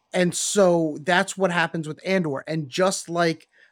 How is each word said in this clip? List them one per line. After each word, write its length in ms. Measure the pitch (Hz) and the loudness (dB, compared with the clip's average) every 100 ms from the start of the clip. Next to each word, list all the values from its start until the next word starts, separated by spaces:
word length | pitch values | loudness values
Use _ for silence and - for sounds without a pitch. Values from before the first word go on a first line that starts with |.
| _ | _
And 220 | 185 180 - | 0 0 0
so 640 | - 208 180 170 160 147 | -2 4 4 4 0 -4
that's 340 | 147 180 190 - | 0 0 0 -2
what 140 | 185 | 0
happens 360 | 175 165 170 156 | 0 0 -2 -8
with 120 | 147 180 | -8 -2
Andor. 380 | 190 160 135 - | 0 0 -4 -4
And 220 | 160 135 | -6 -4
just 400 | 175 185 185 - | 0 0 0 -4
like 380 | 170 170 160 _ _ _ | 0 0 0 _ _ _